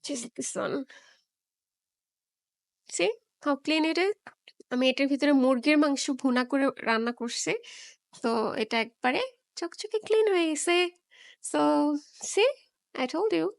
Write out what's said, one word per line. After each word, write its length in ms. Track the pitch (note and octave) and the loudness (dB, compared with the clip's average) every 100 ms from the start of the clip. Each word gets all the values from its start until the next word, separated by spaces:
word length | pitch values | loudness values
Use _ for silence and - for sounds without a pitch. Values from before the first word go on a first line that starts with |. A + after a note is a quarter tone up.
Just 220 | - C#4 A#3 | -8 -10 -10
this 320 | - B3 - - | -10 -8 -6 -6
one। 180 | C#4+ C4+ - _ _ _ _ _ _ _ _ _ _ _ _ _ _ _ _ _ _ _ | -6 -8 -16 _ _ _ _ _ _ _ _ _ _ _ _ _ _ _ _ _ _ _
See 200 | - F4+ A#4 _ _ D4 | -2 -2 -2 _ _ -4
how 100 | C#4 | -4
clean 380 | - D#4 D#4+ | 0 0 2
it 40 | E4 | 2
is? 340 | F#4+ G#4+ - _ - _ _ | 0 -2 -10 _ -20 _ _
আমি 200 | B3 C4 | 0 0
এটার 180 | B3+ C#4 | 2 0
ভিতরে 240 | C#4 D4 | 2 4
মুরগির 460 | C#4+ B3+ C4 C#4 D4+ | 4 4 2 4 4
মাংস 340 | D4 C#4 - | 4 2 -2
ভুনা 340 | C4 C4+ B3 B3 | 0 2 0 0
করে 200 | C#4 C4+ - | 0 0 -2
রান্না 340 | - A3+ A#3 | -2 0 -2
করছি। 420 | A#3+ A#3+ - - A4 - - - - _ - | -6 -8 -6 -4 -4 -6 -20 -20 -20 _ -6
তো 300 | A#3 A#3 A3 | -2 -2 -2
এটা 260 | - A3 A#3 | -4 -4 -2
একবারে 420 | A3+ _ B3 D4 C5 _ _ - | -4 _ -2 -2 -4 _ _ -10
চকচকে 440 | E4+ - G#4+ G#4+ | -10 -10 -6 -6
ক্লিন 280 | - A4 A4 | 0 2 4
হয়ে 180 | F#4 E4 | 2 0
গেছে। 400 | D4+ - F4 F4+ F4 _ _ - - - | -2 0 2 0 _ _ _ -20 -16 -6
So 80 | D4+ D4 D4 D4 D4 - - | 0 2 2 2 -2 -8 -16
see, 300 | - - A#4+ C#5+ _ _ _ - | -6 2 2 0 _ _ _ -6
I 120 | B3+ | -4
told 260 | D#4 G#4+ | -2 0
you। 160 | E3+ D#3+ | 0 -2